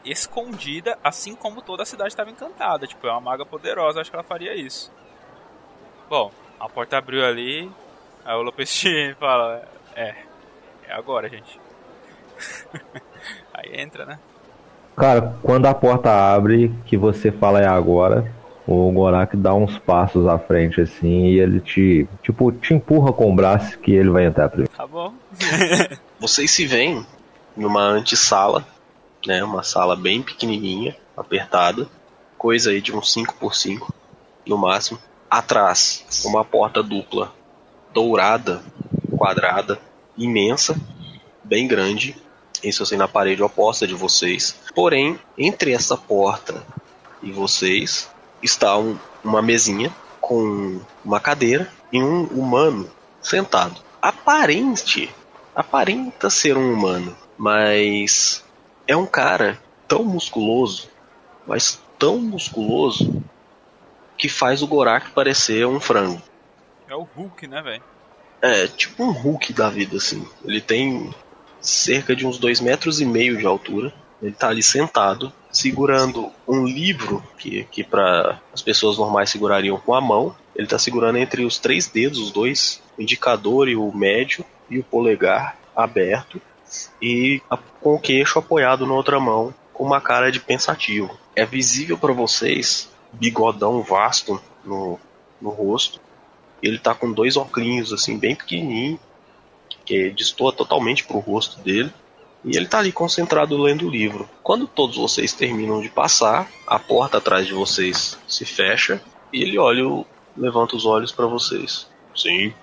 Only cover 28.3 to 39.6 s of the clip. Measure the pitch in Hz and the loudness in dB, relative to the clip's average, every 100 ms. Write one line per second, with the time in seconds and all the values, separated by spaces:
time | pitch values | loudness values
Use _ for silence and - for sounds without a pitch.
28.3 | 101 98 - - _ _ _ _ _ - | 4 4 0 -4 _ _ _ _ _ -4
29.3 | 92 104 98 - 90 90 90 90 110 131 | -2 -2 -6 -4 0 0 0 0 -2 -4
30.3 | - 117 107 98 95 127 143 _ - - | -8 -6 -4 -4 -6 -6 -10 _ -14 -6
31.3 | 95 - 92 87 110 147 - _ _ _ | -6 0 2 2 0 -8 -12 _ _ _
32.3 | _ 117 117 110 101 98 107 - 117 117 | _ 0 2 2 0 -2 -4 -2 -2 -4
33.3 | - 107 - - 101 - - _ - _ | -6 -6 -4 -4 -6 -10 -14 _ -20 _
34.3 | _ - 104 92 98 - 117 - _ _ | _ -4 0 0 0 -2 -10 -16 _ _
35.3 | 117 - 113 98 90 - - - - 107 | -2 2 2 4 2 0 -2 -8 -6 -2
36.3 | 107 107 110 104 110 104 101 - - 98 | -2 0 0 0 -2 -4 -6 -6 -6 -6
37.3 | - _ _ _ _ _ 117 117 110 98 | -10 _ _ _ _ _ 0 2 2 2
38.3 | 113 104 87 - - - - - - 98 | 2 -2 -6 -10 -16 -6 -6 -4 0 0
39.3 | 95 - 196 | 2 0 0